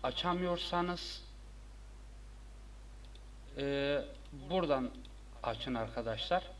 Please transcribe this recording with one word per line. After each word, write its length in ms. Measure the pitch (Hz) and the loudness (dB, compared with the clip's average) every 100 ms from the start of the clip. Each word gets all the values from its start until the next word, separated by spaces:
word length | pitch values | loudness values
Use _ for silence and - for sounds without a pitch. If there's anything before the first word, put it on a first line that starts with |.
açamıyorsanız, 1200 | 127 - 175 175 180 175 - 175 180 175 - - - - - - - - - - - - - - - - - - - - - - - - - - | 2 2 4 4 4 2 4 4 4 2 -2 -6 -10 -14 -14 -14 -14 -14 -14 -14 -14 -14 -14 -14 -14 -14 -14 -12 -12 -12 -12 -12 -14 -14 -10 0
e, 480 | 139 139 139 143 - - - 143 139 | 2 4 6 4 2 -8 -10 -10 2
buradan 420 | 185 165 135 123 - - - - - | 4 6 6 4 -4 -12 -14 -14 -2
açın 300 | - 110 - | 0 0 0
arkadaşlar. 680 | 120 110 123 113 107 - 175 185 | 2 2 0 0 0 4 4 2